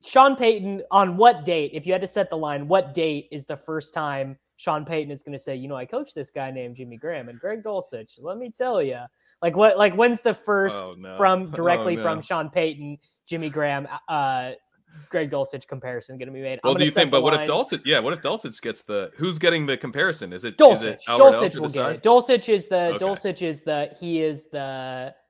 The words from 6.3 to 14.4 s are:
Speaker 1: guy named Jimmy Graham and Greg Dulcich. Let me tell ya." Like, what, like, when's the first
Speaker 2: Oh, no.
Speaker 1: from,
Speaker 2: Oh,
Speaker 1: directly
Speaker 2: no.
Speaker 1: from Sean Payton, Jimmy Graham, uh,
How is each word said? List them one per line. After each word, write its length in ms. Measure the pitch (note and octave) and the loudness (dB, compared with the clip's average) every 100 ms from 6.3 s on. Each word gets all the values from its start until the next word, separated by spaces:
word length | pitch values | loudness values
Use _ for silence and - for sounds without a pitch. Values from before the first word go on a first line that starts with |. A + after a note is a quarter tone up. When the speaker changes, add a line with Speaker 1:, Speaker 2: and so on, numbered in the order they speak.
Speaker 1:
guy 220 | D3+ C3+ | -8 -8
named 240 | C3+ B2 B2 | -8 -12 -14
Jimmy 200 | B2 A#2 | -18 -14
Graham 320 | D3+ D#3+ A#2+ | -10 -10 -12
and 120 | A#2+ | -12
Greg 220 | F#3 A3 | -10 -8
Dulcich. 540 | G#3+ G3+ F3+ A#2+ A2 - | -6 -8 -8 -14 -16 -16
Let 180 | C#3 G3+ | -12 -12
me 120 | B3 | -12
tell 300 | - B3+ A3 | -8 -2 -2
ya." 260 | C#3 B2 B2 _ _ _ | -2 -6 -14 _ _ _
Like, 140 | E3+ E3+ | -2 4
what, 200 | G#3+ F#3+ | 4 6
like, 180 | G#3 | 4
when's 280 | F3+ A#3+ A#3 | 4 2 2
the 100 | A#3 | -2
first 440 | G#3+ - G3+ G3 - | -2 -2 0 0 -2
Speaker 2:
Oh, 180 | F#3 F3+ | -10 -14
no. 200 | F#3 F#3 | -16 2
Speaker 1:
from, 240 | F#3+ F#3 | 2 2
Speaker 2:
Oh, 40 | F#3 | -2
Speaker 1:
directly 460 | D#3 E3+ F3 F3+ E3+ | -2 0 2 0 -2
Speaker 2:
no. 60 | |
Speaker 1:
from 200 | E3+ D#3+ | -2 -4
Sean 260 | D3+ E3+ D#3 | -4 -6 -2
Payton, 480 | F3+ D#3+ D3 D3 D3 _ _ - | -2 -2 -4 -12 -14 _ _ -10
Jimmy 240 | E3 D#3 | -8 -6
Graham, 360 | C#3+ D3 C#3+ C#3 C#3+ - | -2 -2 -2 -6 -14 -6
uh, 440 | D#3+ C3+ C3 | -2 -2 -2